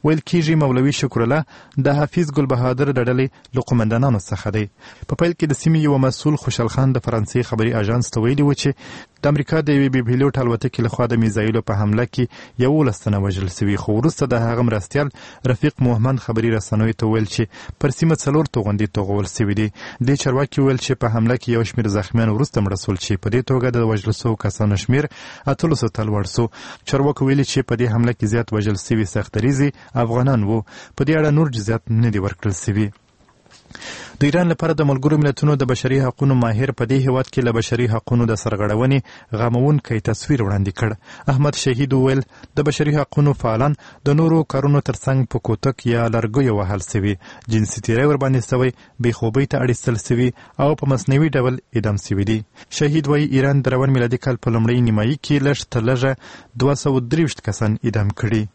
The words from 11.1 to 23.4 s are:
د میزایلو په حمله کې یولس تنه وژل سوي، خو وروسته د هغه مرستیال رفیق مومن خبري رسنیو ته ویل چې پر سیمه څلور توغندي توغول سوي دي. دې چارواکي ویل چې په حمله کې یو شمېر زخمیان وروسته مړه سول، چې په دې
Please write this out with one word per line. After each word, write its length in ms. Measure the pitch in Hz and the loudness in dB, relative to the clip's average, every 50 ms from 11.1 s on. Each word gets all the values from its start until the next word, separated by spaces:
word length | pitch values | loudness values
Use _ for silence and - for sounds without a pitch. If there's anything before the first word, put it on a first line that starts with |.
د 100 | 120 113 | 2 2
میزایلو 400 | 113 110 101 113 107 110 110 117 - - | 2 2 2 0 0 0 0 -2 -2 -2
په 40 | 110 101 | -2 0
حمله 240 | 107 104 104 110 123 | 0 0 0 0 -2
کې 200 | - - - 123 - - - - - _ - 123 | -2 -2 -4 -4 -4 -4 -16 -20 -18 _ 0 0
یولس 360 | 131 147 156 156 123 104 - - | 2 4 2 2 0 0 -2 -2
تنه 180 | 110 101 101 | -2 0 0
وژل 260 | 98 101 95 92 95 92 - | 0 -2 -2 -2 -4 -6 -4
سوي، 220 | - 110 101 101 95 | -2 -2 0 0 -2
خو 140 | - - 104 | -2 -2 -2
وروسته 300 | 107 127 165 - - 147 131 123 | 0 0 0 0 -2 -2 -2 0
د 100 | 117 117 | 0 0
هغه 220 | 117 117 117 123 | 0 0 0 0
مرستیال 420 | 120 110 107 - - - 139 147 139 - - - - - - - 127 | 0 0 -2 -6 -4 -2 -2 -2 -2 -6 -10 -20 -20 -20 -6 -2 -2
رفیق 300 | 127 - - 151 - - 131 | 0 2 0 -2 0 0 0
مومن 340 | 123 120 110 113 127 135 127 - | 2 2 2 2 0 0 -2 -2
خبري 260 | - 113 113 113 117 113 | -2 -2 0 0 0 0
رسنیو 440 | 110 104 - - 107 110 113 113 - | -2 -2 -2 0 0 2 0 0 0
ته 80 | 117 110 | 0 0
ویل 160 | 110 113 110 | 0 0 0
چې 180 | 101 - - 113 - - - - - - _ | -2 -2 -4 -4 -4 -6 -20 -18 -18 -8 _
پر 160 | - 143 - | -2 -2 0
سیمه 180 | - 165 165 160 | 0 2 2 2
څلور 360 | - - 143 143 156 160 143 - | 0 0 0 0 0 0 0 -2
توغندي 300 | 120 104 104 104 101 107 104 _ | -2 -2 -2 0 -2 -2 -2 _
توغول 340 | 107 98 95 101 104 101 90 | -4 -2 -2 -2 -2 -2 -4
سوي 240 | - - 117 101 101 101 | -2 -2 -2 0 0 0
دي. 80 | 107 107 - - - - - - 123 | -2 -2 -4 -8 -18 -18 -8 -4 0
دې 100 | 120 143 139 | 0 0 0
چارواکي 400 | - 143 127 131 143 - - - | 0 0 0 0 -2 -2 0 0
ویل 160 | 135 135 131 | 2 2 2
چې 240 | 120 - - 127 - | 0 -2 -4 -4 -2
په 60 | - 117 110 | 0 0 0
حمله 200 | 117 113 113 123 | 2 2 2 0
کې 120 | 123 - - | 0 -2 -2
یو 140 | 117 113 117 - | 0 0 0 -2
شمېر 160 | - - 110 104 98 | -2 -2 -2 0 0
زخمیان 340 | 104 95 - - 113 113 110 | -2 -2 0 0 0 2 2
وروسته 320 | 104 110 143 - - - | 0 0 -2 -2 0 -2
مړه 160 | 104 98 98 92 - | -2 -2 -2 -4 -4
سول، 140 | - 101 87 - | -4 -4 -4 -2
چې 80 | - 104 95 - | -4 -4 -4 -2
په 60 | 110 101 | -2 -2
دې 80 | 123 | -2